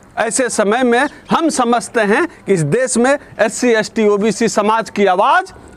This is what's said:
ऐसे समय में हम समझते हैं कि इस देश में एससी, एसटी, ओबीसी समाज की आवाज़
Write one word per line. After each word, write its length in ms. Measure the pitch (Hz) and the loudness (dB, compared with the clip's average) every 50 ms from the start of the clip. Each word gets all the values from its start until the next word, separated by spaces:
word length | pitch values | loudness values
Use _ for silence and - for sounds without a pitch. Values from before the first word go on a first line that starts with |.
| - - - | -20 -10 -6
ऐसे 320 | - 208 226 - - 254 226 | -4 -4 -2 -2 -2 -2 -2
समय 340 | - - 208 196 214 254 262 | 0 -2 0 0 0 0 2
में 240 | 240 233 240 277 294 - - - - | 2 2 2 0 -2 -4 -8 -6 -2
हम 180 | 214 277 330 311 | -2 0 0 0
समझते 520 | - - 247 233 240 233 - - - 233 | 0 0 0 0 0 -2 -2 -2 -2 -2
हैं 260 | 214 196 214 277 349 | 0 2 0 0 0
कि 260 | 302 - - - - 196 | -4 -6 -8 -4 -2 -2
इस 60 | 170 | 0
देश 380 | 151 139 151 240 262 247 - | 0 0 -2 -2 -2 0 0
में 200 | 226 240 262 285 285 - - - - | 0 2 2 0 -2 -4 -8 -4 -2
एससी, 280 | 208 226 - - - | -2 -2 -2 -2 0
एसटी, 400 | 247 226 214 214 - - 226 220 | 2 2 2 0 -2 -2 0 0
ओबीसी 400 | 208 208 202 202 226 190 - 233 | 2 2 2 0 -2 -2 0 -2
समाज 420 | 208 - 226 208 208 220 226 214 - | -2 0 0 0 0 0 -2 -2 -4
की 160 | - - 202 | -2 0 0
आवाज़ 480 | 190 180 180 214 262 311 359 381 381 - - - - - | 2 2 2 2 2 2 0 0 -4 -10 -20 -20 -10 -4